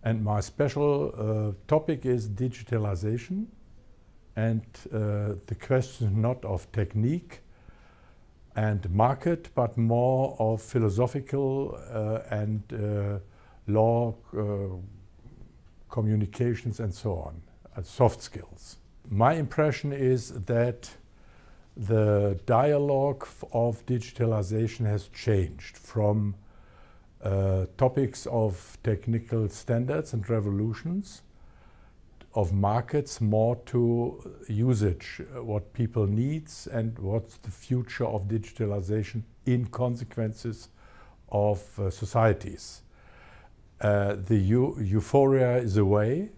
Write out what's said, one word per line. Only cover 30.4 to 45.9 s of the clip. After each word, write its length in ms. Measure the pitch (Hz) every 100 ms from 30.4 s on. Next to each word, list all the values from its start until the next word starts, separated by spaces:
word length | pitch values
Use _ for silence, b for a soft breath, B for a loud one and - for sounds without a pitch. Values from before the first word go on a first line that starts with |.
| 101 98 110 113 165 180 202 - - b b b b b b b - - -
of 180 | - 95
markets, 680 | 98 101 110 117 147 143 -
more 360 | 110 107 113 120 -
to 720 | 123 120 117 120 - - - -
usage, 760 | 104 123 120 101 82 - - -
uh, 80 | 127
what 300 | 117 104 -
people 340 | - 113 117 101
needs 600 | 104 131 156 156 - -
and 280 | 127 113 113
what's 380 | 95 110 - -
the 120 | -
future 560 | - - 127 120 - 120
of 220 | 107 98
digitalization 920 | 110 104 - 110 101 90 107 101 117 113 -
in 200 | - 123
consequences 1040 | 120 - 123 120 120 - 110 110 120 113 - B B B B B -
of, 480 | 104 104 101 - -
uh, 100 | 98
societies. 920 | - 107 120 113 98 92 - - - - B B B B B B - - -
Uh, 340 | 107 101 101
the 220 | 101 95 110
eu-, 400 | 95 117 135 -
euphoria 800 | 101 107 104 139 135 135 127 123
is 200 | 120 101
away 520 | 98